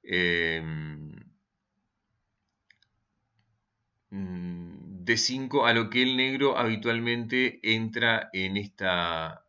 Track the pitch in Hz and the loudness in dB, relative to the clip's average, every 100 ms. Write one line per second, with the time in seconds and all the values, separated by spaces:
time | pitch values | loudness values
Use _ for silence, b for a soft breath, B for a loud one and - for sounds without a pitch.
0 | - 90 87 85 82 80 80 78 76 76 | 0 2 4 2 2 0 -4 -6 -6 -10
1 | 76 - - _ _ _ _ _ _ _ | -14 -16 -20 _ _ _ _ _ _ _
2 | _ _ _ _ _ _ _ _ _ _ | _ _ _ _ _ _ _ _ _ _
3 | _ _ _ _ _ _ _ _ _ _ | _ _ _ _ _ _ _ _ _ _
4 | _ 98 92 90 87 87 85 - - 95 | _ -8 -6 -6 -8 -8 -12 -16 -16 -8
5 | 87 113 - 131 131 139 117 113 107 123 | 0 2 2 -2 0 4 6 4 2 2
6 | 127 127 131 135 139 - 117 110 117 117 | 2 2 0 2 2 4 0 0 0 0
7 | 117 120 110 127 127 - 110 110 113 113 | 0 -2 0 0 0 0 0 0 0 0
8 | 117 110 - 95 95 98 104 - 95 90 | 2 2 -2 -4 -2 -2 -4 -4 0 0
9 | 85 82 80 - | 0 -2 -4 -10